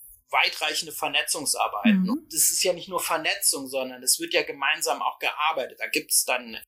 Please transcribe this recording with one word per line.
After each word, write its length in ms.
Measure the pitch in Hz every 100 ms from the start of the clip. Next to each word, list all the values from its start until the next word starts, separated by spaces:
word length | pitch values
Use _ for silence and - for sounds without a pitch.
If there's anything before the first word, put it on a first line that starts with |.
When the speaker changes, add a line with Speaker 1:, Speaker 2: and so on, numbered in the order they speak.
| - - _
Speaker 1:
weitreichende 640 | 135 180 - 156 156 165
Vernetzungsarbeiten. 1080 | - 151 147 147 160 135 - 113 104 220 190
Speaker 2:
Mhm. 40 | 185
Speaker 1:
Und 240 | 294 -
das 160 | 330 -
ist 120 | -
ja 100 | 185
nicht 160 | 175 190
nur 120 | 175
Vernetzung, 680 | - 160 165 196 - 151 131
sondern 340 | 135 131 127
es 160 | 127 -
wird 140 | 170
ja 100 | 170
gemeinsam 600 | 151 143 139 160 160 143
auch 160 | 127 -
gearbeitet. 640 | 139 - 151 151 120 -
Da 60 | 113
gibt's 360 | 151 - -
dann 320 | - 123 117 107